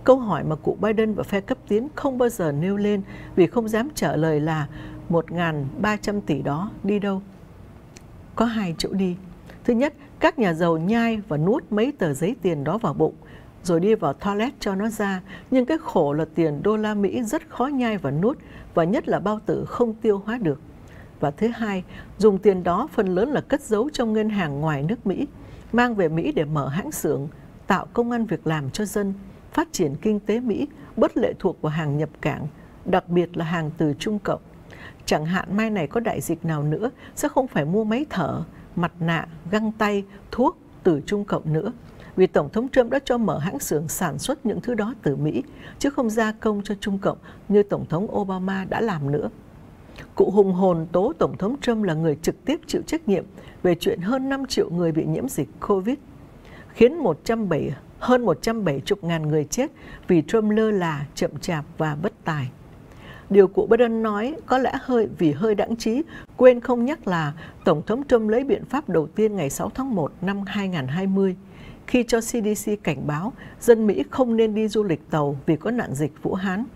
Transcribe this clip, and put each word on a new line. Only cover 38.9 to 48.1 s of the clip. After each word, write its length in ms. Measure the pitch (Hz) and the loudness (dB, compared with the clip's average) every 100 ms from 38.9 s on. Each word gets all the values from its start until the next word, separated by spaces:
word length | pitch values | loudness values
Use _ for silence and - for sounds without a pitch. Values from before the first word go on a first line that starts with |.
| 175 | -2
nạ, 280 | 170 165 165 160 170 | -2 -2 -4 -12 -4
găng 220 | 214 220 | -2 -2
tay, 320 | 214 208 202 196 - - | -2 0 0 -4 -18 -10
thuốc 280 | - 277 - - - | 0 0 0 -20 0
từ 180 | 185 147 - | 2 2 0
Trung 180 | 208 | -4
Cộng 280 | 202 170 156 | -2 -4 0
nữa. 200 | 156 196 - - - - - | -2 -2 -8 -18 -20 -8 2
Vì 100 | 185 | 4
Tổng 220 | 190 143 | 4 0
thống 160 | 214 262 | -2 2
Trump 220 | 277 240 | 2 2
đã 80 | 269 | -2
cho 140 | - 240 | 0 0
mở 200 | 208 147 | 0 0
hãng 200 | 165 285 | -2 -4
xưởng 300 | - 151 160 | -2 -2 -2
sản 300 | - 170 143 | -2 -2 -2
xuất 280 | - 311 220 | -4 -2 -2
những 140 | - | -2
thứ 140 | 233 | -2
đó 200 | 233 208 269 | -2 -2 -2
từ 140 | 160 139 | -2 0
Mỹ, 260 | 151 226 - - - - | 0 -2 -6 -16 -18 -2
chứ 120 | 285 | -2
không 200 | 285 233 | 0 0
gia 220 | 220 214 | 0 -2
công 300 | 214 220 208 | 0 -2 -2
cho 100 | 202 202 | -4 -6
Trung 180 | - 196 | -4 -2
Cộng 200 | 190 - - - - | -2 -4 -14 -20 2
như 140 | 202 | 4
Tổng 240 | 202 180 131 | 4 -2 -2
thống 300 | 160 214 | -2 -2